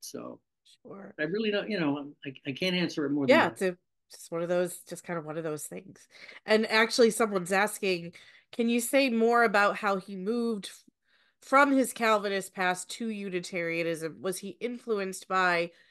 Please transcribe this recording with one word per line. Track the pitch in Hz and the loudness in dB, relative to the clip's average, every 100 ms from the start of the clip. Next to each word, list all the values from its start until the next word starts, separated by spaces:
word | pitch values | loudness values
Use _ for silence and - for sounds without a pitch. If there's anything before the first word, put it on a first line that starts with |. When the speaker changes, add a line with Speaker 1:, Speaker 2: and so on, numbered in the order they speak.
Speaker 1:
So | - 123 120 120 _ _ _ _ | -14 -12 -12 -16 _ _ _ _
Speaker 2:
Sure. | - 196 196 - | -20 -18 -14 -8
Speaker 1:
I | |
really | 156 202 220 | -6 -2 -2
don't, | 202 - | -2 -2
you | 208 | -2
know, | 151 143 143 - 143 | -2 -2 -6 -14 -16
I, | 127 - | -14 -10
I | |
can't | 127 185 180 | -4 -2 0
answer | 165 165 143 | -2 -2 -2
it | |
more | 143 139 | 0 4
than | |
Speaker 2:
Yeah, | 302 | 6
Speaker 1:
that. | 196 | 4
Speaker 2:
it's | - | 0
a, | 190 175 _ _ _ | -4 -4 _ _ _
just | - - | -20 -10
one | 170 | -6
of | 170 | -2
those, | 180 180 - - | 0 -2 -4 -14
just | 170 | -12
kind | - 170 | -8 -8
of | |
one | 156 156 | -8 -8
of | |
those | 160 151 | -6 -8
things. | - 180 190 196 _ - - - | -10 -14 -16 -20 _ -20 -20 -8
And | - 214 220 | 2 2 4
actually, | 220 226 - 233 | 2 2 6 4
someone's | - 220 196 175 | 4 0 0 0
asking, | 196 208 - 196 180 170 - - - _ | 2 2 0 -2 -2 -4 -16 -20 -20 _
Can | - 233 | -2 2
you | 240 | 2
say | 233 277 269 | 2 2 2
more | 226 226 240 | 4 4 4
about | 233 202 202 190 | 4 4 2 2
how | 214 196 | -2 -2
he | 185 | -4
moved | 196 185 240 233 214 - | -8 -4 -2 -2 -4 -8
f-, | - _ _ _ _ _ _ | -16 _ _ _ _ _ _
from | - 269 285 | 4 6 6
his | 269 233 | 6 2
Calvinist | - 226 214 202 196 190 | 0 2 2 2 -2 -4
past | - 180 180 - | -2 -2 -2 -6
to | - 233 | -8 -6
Unitarianism? | 214 202 180 175 180 170 165 165 160 160 143 | -6 -4 -6 -6 -4 -4 -2 -2 -2 -6 -6
Was | 180 180 | -6 -6
he | 196 - | -8 -8
influenced | 247 240 - 208 190 185 - | -8 -8 -4 -4 -4 -8 -4
by | 190 180 175 170 - _ | 0 2 2 -2 -8 _